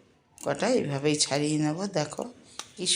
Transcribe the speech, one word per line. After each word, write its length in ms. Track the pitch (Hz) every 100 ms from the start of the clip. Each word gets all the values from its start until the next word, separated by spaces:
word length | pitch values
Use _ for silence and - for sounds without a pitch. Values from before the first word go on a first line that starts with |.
| - _ _ -
কটা 300 | - 147 208 254
এইভাবেই 380 | 147 139 147 147 -
ছাড়িয়ে 320 | 139 147 151
নেব। 160 | 151 160 202 160
দেখো 240 | 147 - 247 - - - - -
কি 100 | 180